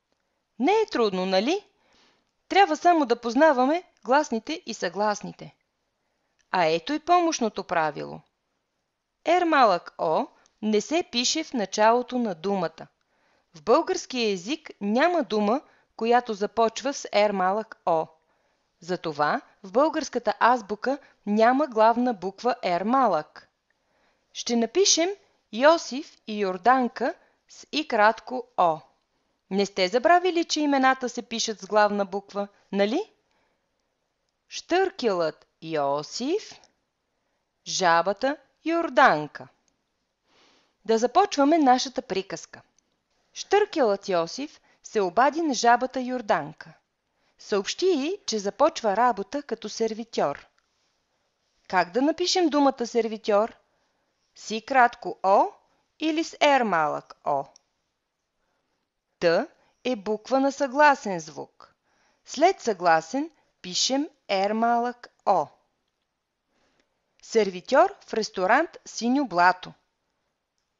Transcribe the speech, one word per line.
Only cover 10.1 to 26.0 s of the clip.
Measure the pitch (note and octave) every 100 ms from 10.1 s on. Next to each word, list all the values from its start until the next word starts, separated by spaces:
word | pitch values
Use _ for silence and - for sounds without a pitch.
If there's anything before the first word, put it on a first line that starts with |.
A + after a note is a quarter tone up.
| E3+ C4+ _ _ -
не | G#3+ G#3
се | - D#4+ F4
пише | A#3+ B3 D#4
в | D#4+
началото | B3+ F#3+ - A3 A#3+ B3 B3+
на | A3+ D#3+
думата. | F#3+ G3 E3 - C#3+ _ _ _ _ _ _
В | E3
българския | D3+ C#4+ E4+ F4+ - B3+ A3
език | F#3+ F#3 D#4 - -
няма | G3+ A#3 E4 E4+
дума, | A#3 G#3+ G#3 C4 - _ _ -
която | A3+ A#3+ A#3+
започва | G3+ G#3 - A3+ - C4
с | C#4 -
Р | G#3 G#3
малък | G3 F#3 G#3 G#3+ - -
О. | E3 D#3+ _ _ _ _ _ _ _
Затова | E3 F3 E3 C#3+ D3 A3 - _
в | G3
българската | G#3+ D#4 D#4 C#4 B3 A3 -
азбука | A3 B3 G3 G#3 B3 C#4+ _ _ G3+
няма | G#3+ A3+ C4 D4+
главна | A3 A3 A#3 B3
буква | G3+ F#3 - A#3+ -
Р | F#3+ F3
малък. | G3+ C4 A#3+ D#3+ D3+ - _ _ _ _ _ _ _ _ _
Ще | - - A#3
напишем | A3+ F4 G4+ - F4 G4+ _ _ _
Йосиф | G#3 C#4+ E4 - B3+